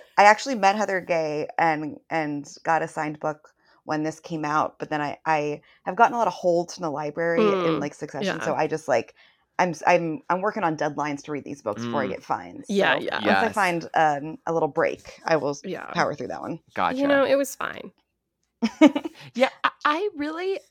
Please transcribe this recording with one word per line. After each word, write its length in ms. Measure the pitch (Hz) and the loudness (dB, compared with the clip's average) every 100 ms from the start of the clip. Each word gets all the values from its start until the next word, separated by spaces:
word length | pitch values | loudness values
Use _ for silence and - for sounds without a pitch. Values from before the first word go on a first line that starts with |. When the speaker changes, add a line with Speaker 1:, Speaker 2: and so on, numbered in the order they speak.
| - - | 0 8
Speaker 1:
I 80 | 202 | 8
actually 300 | 214 220 233 | 8 2 2
met 200 | 196 208 | 2 2
Heather 260 | 196 185 | 0 -2
Gay 460 | 170 165 156 151 - - | 0 0 0 -2 -4 0
and, 420 | 165 151 151 - - | 2 2 -4 -10 -6
and 380 | 160 151 143 139 - | -4 -2 -4 -8 -8
got 200 | - 156 | 0 0
a 40 | 160 | 0
signed 320 | 160 151 151 | -4 -6 -4
book 340 | 151 147 - _ _ _ - | -6 -6 -12 _ _ _ -6
when 180 | 156 | -2
this 160 | 156 156 | -2 -6
came 260 | - 160 147 | -8 -6 -2
out, 320 | 151 - - | 0 0 -4
but 100 | 151 | -6
then 120 | 151 | -4
I, 160 | 147 - - | -4 -4 -2
I 360 | 156 147 147 - _ - | 0 -2 -6 -12 _ -6
have 100 | 185 | 4
gotten 180 | 233 | 4
a 40 | 240 | 4
lot 100 | 196 | -2
of 60 | |
holds 440 | - 180 170 170 - | 0 2 2 0 -6
in 60 | |
the 80 | 165 | -6
library 600 | 143 151 151 170 170 214 190 | -6 -6 -2 0 2 4 2
in, 160 | 165 151 | 0 0
Speaker 2:
Mm, 0 | |
Speaker 1:
like, 140 | 147 - | -4 -8
succession, 440 | 151 170 190 165 | -10 -6 -4 -2
Speaker 2:
yeah. 20 | |
Speaker 1:
so 120 | 160 135 | -2 0
I 120 | 151 | 0
just, 200 | 156 - | -2 0
like, 280 | 117 - - - _ _ - | 0 0 -10 -20 _ _ 0
I'm 100 | 180 | 0
s-, 120 | 180 - | 0 2
I'm, 340 | 175 165 156 - | 4 2 -4 -4
I'm 120 | 180 | -2
working 220 | 208 - | -2 -2
on 140 | 170 151 | -2 0
deadlines 460 | 151 147 147 143 | -2 -2 -4 -6
to 80 | - | -8
read 120 | 147 - | -10 -8
these 160 | 143 | -8
books 240 | - - 117 | -6 -6 -4
before 180 | 135 | -2
I 40 | 101 | -4
Speaker 3:
Mm. 20 | |
Speaker 1:
get 140 | 92 | -6
fines. 460 | - 110 87 - - | -6 -8 -8 -14 -4
Speaker 2:
Yeah, 260 | 202 175 135 | 0 2 0
Speaker 1:
So 40 | |
Speaker 2:
yeah. 200 | - - | -2 -2
Speaker 1:
once 180 | 208 196 | 2 4
I 80 | 220 | 2
Speaker 3:
Yes. 0 | |
Speaker 1:
find, 400 | 208 185 170 - - | 2 0 0 -2 2
um, 420 | 156 143 151 - - | 2 2 -4 -8 -4
a 80 | |
little 160 | 160 156 | 0 0
break, 500 | 165 90 - - - - | 2 0 -2 -10 -8 0
I 100 | 160 | 0
will 140 | 131 | 0
s-, 120 | 143 | -4
Speaker 2:
Yeah. 300 | 196 160 - | -8 -10 -6
Speaker 1:
power 200 | 175 131 - | 0 0 -2
through 120 | 123 | -6
that 120 | 78 | -8
one. 180 | 85 165 _ - | -8 -10 _ -2
Speaker 3:
Gotcha. 220 | 90 254 | 0 0
Speaker 2:
You 100 | 285 | 2
know, 180 | 277 262 | 2 4
it 100 | 277 | 2
was 200 | 269 - | 0 -4
fine. 360 | - - - - _ _ _ _ _ _ | -8 -8 -14 -20 _ _ _ _ _ _
Speaker 1:
<laughs> 760 | 226 - 302 294 - - 143 240 | -4 6 6 6 -6 -12 -12 0
Speaker 3:
Yeah, 140 | 262 - | 0 0
I, 80 | - - 294 | -4 0 -2
I 240 | 311 415 320 | 0 -2 -4
really, 440 | 294 320 370 381 - | -6 -4 -4 -6 -8